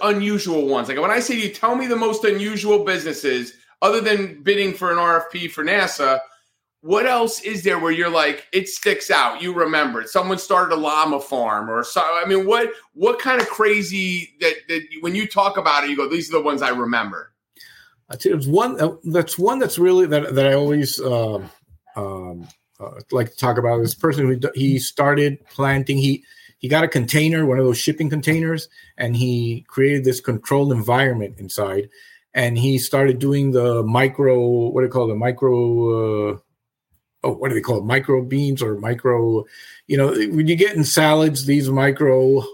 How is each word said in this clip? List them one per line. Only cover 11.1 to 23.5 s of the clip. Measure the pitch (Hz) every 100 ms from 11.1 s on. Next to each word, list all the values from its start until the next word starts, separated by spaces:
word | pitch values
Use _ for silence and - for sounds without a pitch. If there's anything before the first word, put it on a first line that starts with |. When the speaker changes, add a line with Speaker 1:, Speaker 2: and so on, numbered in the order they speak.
| 139
Speaker 1:
farm | - 131 113 104 110
or | 117
so, | 120 185
I | 160 170 180
mean, | 190
what, | 190 233 233 - _
what | 147 208 240
kind | 262 254
of | 233
crazy | - 214 208 175 190 185 180 165 _
that, | 165 156 -
that | 165 160 156
when | 170
you | 190 214
talk | 202 196 196
about | 165 147
it, | 143
you | 139
go, | 135
"These | 170 156
are | 156
the |
ones | 147 135
I | 131
remember"? | 123 117 120 104 85 - _ _ _ - - _ _ _
Speaker 2:
I'd | 117
say | 190
there's | 165 135
one, | 170 247 -
uh, | 160 160
that's | 170 170 160 -
one | 196 269
that's | 165 170
really, | 180 185 175
that, | 151 147
that | 131 135
I |
always, | 139 147 147 135 -
um, | 131 120 110 104 98 - _ - _ 107
um, | 101 95 90 87 85 _ _ _
uh, | 101 - -
like | 127 117
to | -
talk | 123